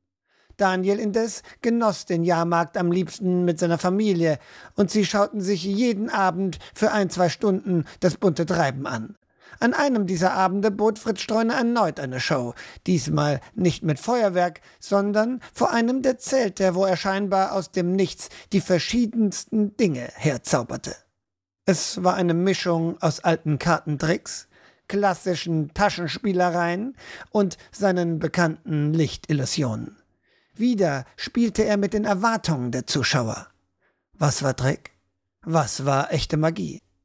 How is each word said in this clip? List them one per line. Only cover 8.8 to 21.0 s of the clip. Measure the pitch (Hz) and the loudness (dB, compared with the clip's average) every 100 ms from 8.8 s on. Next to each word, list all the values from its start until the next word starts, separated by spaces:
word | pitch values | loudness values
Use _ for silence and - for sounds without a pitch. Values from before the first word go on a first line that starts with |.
| 147 | -6
an. | 117 110 - _ _ - - | -6 -8 -14 _ _ -20 -2
An | 240 | 0
einem | - 285 240 190 | 2 2 2 0
dieser | 180 185 | 2 2
Abende | - 190 196 214 | 2 0 2 0
bot | 202 214 214 | 2 0 0
Fritz | - 202 | -4 -4
Streuner | - 220 226 | 0 0 2
erneut | 269 233 240 185 - | 2 0 2 0 -2
eine | 135 127 | -6 -4
Show, | - 147 120 - - - - | -2 -2 -2 -8 -16 -8 0
diesmal | 175 131 151 147 139 - | 0 2 0 0 -2 -6
nicht | - 180 - | -2 0 0
mit | 170 139 | -2 -2
Feuerwerk, | - 247 214 180 175 160 - _ | 0 2 2 2 0 -2 -20 _
sondern | - 202 202 208 226 254 - | 0 0 2 2 0 -2 -8
vor | - - | -2 0
einem | 233 233 262 | 2 2 2
der | 262 254 | 0 -2
Zelte, | - 269 220 - 190 | 0 0 0 0 0
wo | 175 | 2
er | 196 180 | 2 2
scheinbar | 202 190 202 190 190 | 0 -2 0 2 2
aus | 196 170 | -2 -4
dem | - 175 | -2 0
Nichts | 190 185 - - - - | 2 0 -2 -12 -14 -2
die | 196 | 0
verschiedensten | - 180 - 240 226 233 208 - - 220 208 - | 2 0 2 0 0 2 0 0 -4 0 0 0
Dinge | 208 131 120 | 0 0 -6
herzauberte. | - 151 127 - 143 117 123 - - | -4 -2 -2 0 0 0 -8 -10 -16